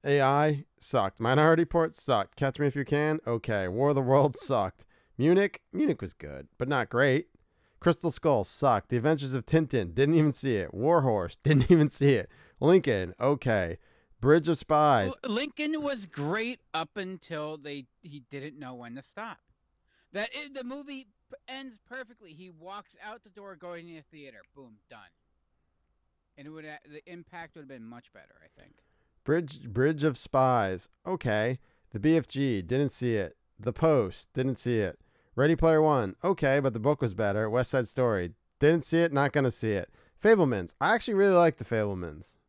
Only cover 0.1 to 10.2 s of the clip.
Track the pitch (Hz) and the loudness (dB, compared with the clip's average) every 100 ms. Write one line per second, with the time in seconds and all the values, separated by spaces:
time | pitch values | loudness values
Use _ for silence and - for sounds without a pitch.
0.1 | 143 135 143 151 143 - _ - 131 95 | 2 2 2 2 0 -8 _ -4 -2 -2
1.1 | - 113 135 156 165 165 170 160 - - | -2 0 4 6 4 2 0 -2 -4 0
2.1 | 117 98 - 139 131 147 143 135 147 151 | 0 0 -4 -4 -2 -2 -2 -2 0 0
3.1 | 156 - 117 - 107 92 101 139 139 127 | -2 -4 -4 -2 -2 -2 0 0 2 4
4.1 | 135 143 - - 127 95 - _ _ _ | 4 4 0 -2 -2 -2 -6 _ _ _
5.1 | - 139 180 202 - _ 180 302 151 90 | 0 4 4 2 -4 _ -2 -2 -2 -6
6.1 | - 73 67 71 _ 127 139 113 120 139 | -12 -16 -14 -16 _ -4 -2 -2 2 2
7.1 | 135 - _ _ _ _ _ - 165 170 | 2 -2 _ _ _ _ _ 0 0 -2
8.1 | - 160 127 95 - 139 110 - 120 131 | -2 0 0 -2 -2 2 2 0 -2 2
9.1 | 156 135 131 - 160 156 127 90 82 139 | 0 -2 -6 0 0 2 -2 -2 0 2
10.1 | 165 | 4